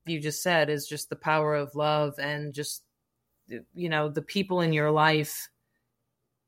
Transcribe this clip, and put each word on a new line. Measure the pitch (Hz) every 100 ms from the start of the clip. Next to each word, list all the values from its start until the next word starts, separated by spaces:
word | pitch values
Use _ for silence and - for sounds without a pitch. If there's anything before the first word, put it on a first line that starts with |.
| -
you | 160
just | 151 147
said, | 185 170 147
is | 151 143
just | 151 -
the | -
power | - 156 151
of | 151 143 139
love, | 151 151 147 139
and | 143 147 147 139
just, | 147 - _ _ _ _ _ _ _ 117 - -
you | 175
know, | 160 151
the | 147
people | 151 202 190 180
in | 170
your | 151 151
life, | 156 156 156 147 - - _ _ _ _ _ _ _ _ _